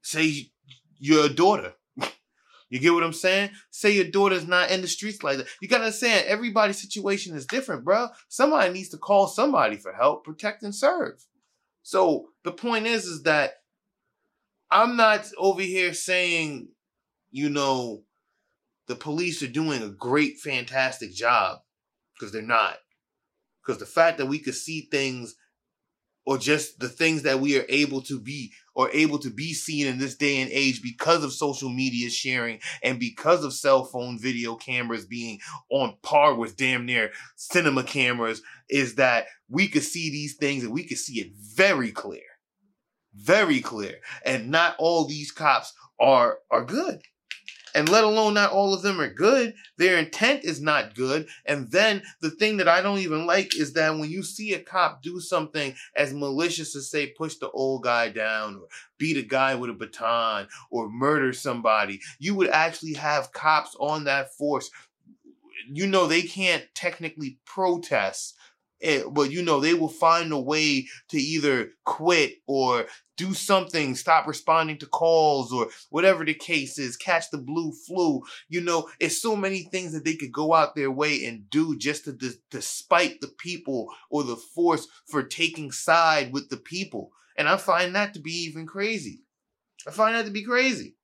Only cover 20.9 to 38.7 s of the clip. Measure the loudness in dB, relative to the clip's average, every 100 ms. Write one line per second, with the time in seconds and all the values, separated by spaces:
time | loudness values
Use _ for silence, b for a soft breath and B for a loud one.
20.9 | -4 -12 -4 2 4 2 -4 _ _ _
21.9 | _ _ _ -10 -10 0 2 2 -2 _
22.9 | _ _ _ _ _ _ _ -6 -6 -4
23.9 | 2 2 4 -4 -2 -4 -8 -8 -10 -4
24.9 | -2 -2 -4 -12 -16 _ _ _ _ _
25.9 | _ _ _ -4 -2 2 0 0 -8 -10
26.9 | 0 0 2 0 2 2 2 2 0 0
27.9 | -2 -6 -10 -10 -12 -12 b b -2 0
28.9 | 4 2 2 -6 -8 -8 -6 -6 -2 -2
29.9 | -2 -6 -2 0 0 -2 0 0 0 -8
30.9 | -4 2 2 2 -2 -4 -2 -6 -4 -2
31.9 | -2 -4 -4 -4 -2 -4 -6 B B -4
32.9 | -2 -6 -4 2 2 2 -2 4 4 4
33.9 | -8 -8 -6 -6 -4 -6 -8 -6 -6 -4
34.9 | -6 -8 -10 -10 -12 B B _ -2 -2
35.9 | -4 0 6 6 4 -4 -2 -2 -2 -2
36.9 | -2 -2 B B _ -2 2 2 0 -2
37.9 | -2 0 0 -2 -4 B B _